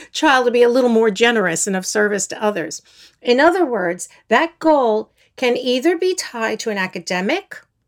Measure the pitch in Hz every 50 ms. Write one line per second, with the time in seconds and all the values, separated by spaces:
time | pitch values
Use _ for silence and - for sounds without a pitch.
0 | - - - - 311 311 269 262 247 240 226 240 240 240 240 269 254 240 226 220
1 | 226 220 190 202 233 240 240 220 185 175 165 - - 208 190 185 185 - - 214
2 | 208 202 208 196 - - - - 214 208 202 180 151 151 - - - _ _ -
3 | - - _ _ - 247 247 262 294 349 349 381 339 254 240 196 180 170 180 185
4 | - - - _ _ - 220 262 320 330 - - - 320 302 277 247 226 214 220
5 | 220 - _ _ _ _ _ - 254 240 240 247 262 254 247 254 240 339 370 330
6 | 370 370 - - - - - 233 226 220 220 214 - 226 208 196 185 185 - 190
7 | 165 - 185 180 190 220 311 392 - - - - - _ _ _ _